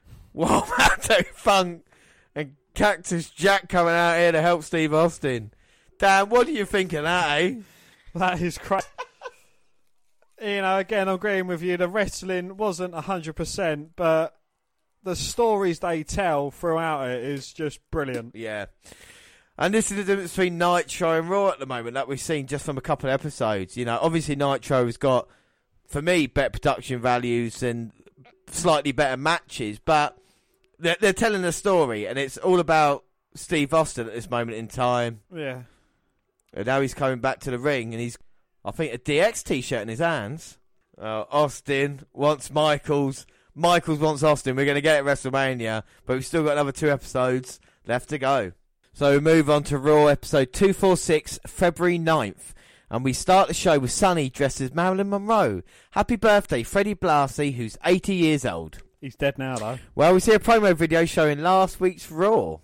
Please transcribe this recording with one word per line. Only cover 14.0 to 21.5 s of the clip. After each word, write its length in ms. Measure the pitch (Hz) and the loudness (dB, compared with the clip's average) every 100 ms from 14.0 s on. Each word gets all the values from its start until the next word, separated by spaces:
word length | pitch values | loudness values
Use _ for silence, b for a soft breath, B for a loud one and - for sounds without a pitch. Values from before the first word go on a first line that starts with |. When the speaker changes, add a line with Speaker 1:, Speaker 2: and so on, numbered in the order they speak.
| 170 160 160 _ _ _ _ _ _ _ | 2 2 0 _ _ _ _ _ _ _
Speaker 2:
the 140 | 190 170 | -8 -6
stories 640 | - - 233 208 190 160 | -6 0 2 2 0 -2
they 240 | 175 165 | -4 -4
tell 480 | 151 - 180 143 143 | -4 -2 0 0 -4
throughout 580 | - 170 160 165 147 127 | -4 -2 -2 -2 -2 -4
it 140 | 123 | -4
is 280 | 131 139 - | -6 -8 -10
just 280 | - 151 - - | -8 -8 -8 -8
brilliant. 460 | 160 135 123 117 110 | -6 -4 -6 -10 -12
Speaker 1:
Yeah. 320 | 113 104 98 _ B B B B B B B B | -10 -8 -10 _ B B B B B B B B
And 160 | 170 | 0
this 160 | 220 - | 0 0
is 80 | 202 | -4
the 60 | |
difference 300 | 190 196 170 | -2 -2 -2
between 260 | 185 180 170 | -2 -2 2
Nitro 580 | 175 175 - - 165 160 | 2 2 0 -2 0 0
and 100 | 165 | 0
Raw 180 | 196 | 0
at 80 | 196 | 0